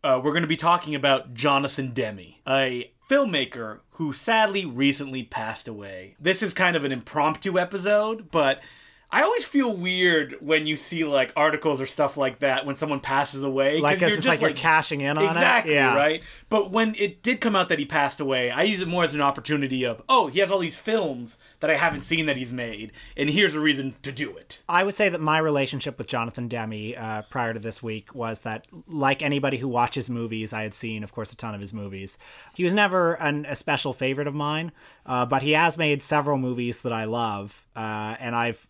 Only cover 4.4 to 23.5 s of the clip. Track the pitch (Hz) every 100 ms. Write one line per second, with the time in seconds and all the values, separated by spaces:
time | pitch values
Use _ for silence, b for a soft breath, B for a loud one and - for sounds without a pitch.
4.4 | 214 196 175 120 139 139 143 131 117 107
5.4 | 110 110 - 107 101 92 95 _ 156 185
6.4 | 208 175 185 165 139 127 - 151 147 156
7.4 | 196 180 175 196 185 208 214 220 190 165
8.4 | 139 135 B B B B B 214 320 480
9.4 | - 277 247 196 180 185 180 165 139 -
10.4 | 143 156 151 151 - 170 156 143 127 -
11.4 | 151 151 160 139 135 - 143 143 131 -
12.4 | 139 131 143 139 151 139 - 139 143 139
13.4 | 139 135 139 151 147 165 170 156 - 160
14.4 | 156 139 160 160 151 147 139 151 156 170
15.4 | - 240 165 147 135 120 151 160 B B
16.4 | B 214 196 208 226 214 202 - 233 247
17.4 | 233 202 180 160 143 156 143 - 139 131
18.4 | 123 123 190 196 175 175 165 147 143 139
19.4 | - 151 139 127 123 113 - 262 165 139
20.4 | 190 196 170 - - 220 170 123 120 -
21.4 | b b 156 147 165 147 123 165 156 131
22.4 | 127 123 120 104 110 B B B 143 151
23.4 | 190